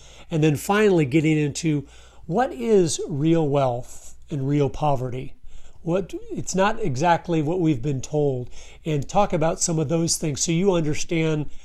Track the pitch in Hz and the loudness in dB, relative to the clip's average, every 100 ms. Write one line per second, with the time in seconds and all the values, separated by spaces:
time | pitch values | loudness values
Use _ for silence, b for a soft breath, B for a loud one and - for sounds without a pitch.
0 | B B B 165 156 139 - 202 214 175 | B B B 0 2 2 0 2 4 4
1 | 139 156 156 151 147 - 165 147 - B | 4 2 2 2 0 -2 -2 -2 -4 B
2 | B B - 190 269 262 233 208 165 - | B B -4 -2 -2 -2 2 4 4 0
3 | 381 139 160 165 147 143 131 120 - - | -4 0 2 2 2 2 0 -2 -8 -14
4 | - - - 143 135 147 139 - 151 135 | -16 -16 -10 -6 0 0 0 0 0 0
5 | 127 127 139 - b b b b 160 180 | -2 -8 -10 -12 b b b b -2 -2
6 | 180 349 466 269 123 185 202 226 202 123 | -2 -2 0 2 0 2 2 2 0 2
7 | 175 165 - 165 147 185 160 131 147 131 | 4 4 2 0 0 2 2 2 -2 -4
8 | 104 151 143 127 120 B B B 165 147 | -2 0 0 -2 -6 B B B -4 -4
9 | - 196 202 175 160 180 - 160 143 165 | 0 0 2 2 0 0 -2 0 0 0
10 | 165 - 160 135 - 165 196 175 151 147 | 0 -2 -4 -4 0 2 2 2 0 -2
11 | - 165 160 151 147 B | -2 0 0 -2 -4 B